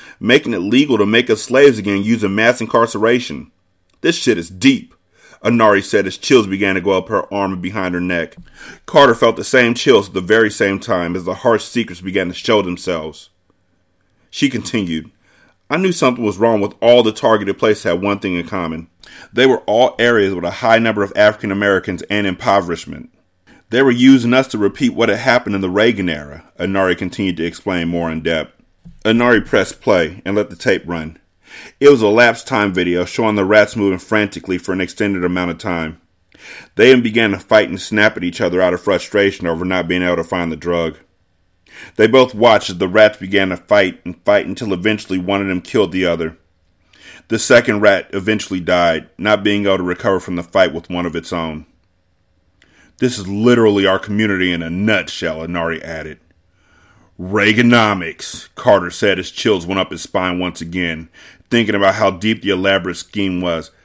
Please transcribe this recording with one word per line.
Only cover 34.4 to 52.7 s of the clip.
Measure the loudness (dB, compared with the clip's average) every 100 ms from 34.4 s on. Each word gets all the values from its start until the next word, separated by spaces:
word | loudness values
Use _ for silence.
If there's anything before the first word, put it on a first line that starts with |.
| -6 -6
for | -4
an | -6
extended | -4 -4 -4 -2
amount | -2 -2 -4
of | -6
time. | -6 -6 -6 -10 _ _ _ _ -20 -20 -8 4
They | 6
even | 6
began | 4 0 0
to | -2
fight | 2 2 2
and | -4
snap | -4 0 0 0
at |
each | -6 -4
other | -2 0
out | 0
of | 0
frustration | -2 -2 -2 0 0 -2 -6
over | -4
not | -4 -4 -2
being | -2
able | -2 -2
to |
find | -4 -4 -4
the | -6
drug. | -4 -4 -4 -8 _ _ _ _ _ _ _ -20 -8 2
They | 4
both | 6 4
watched | 4 4 4 0
as | -4
the | 0
rats | 4 4 4
began | -2 -2 0
to | -4
fight | 0 2 2 -4
and | -14 -6
fight | 0 0 0
until | -8 -6
eventually | -2 -2 -2 -4 -6
one | -2 -2
of | -2
them | -6
killed | -2 0 0
the | 0
other. | 0 -2 -4 -10 _ _ _ _ _ _ -20 -18 -6
The | -2
second | 4 4 4 2
rat | 4 2 -2
eventually | -6 -2 -2 -4 -6
died, | 0 2 2 0 -6 -4
not | 0 2
being | 2 0
able | 0 0
to |
recover | -2 -2 -2 -2
from | -4 -8
the |
fight | -2 0 2
with | -2 -8
one | -6 -6
of | -6
its | -6
own. | -6 -6 -10 -16 _ _ _ _ _ _ _ _ _ _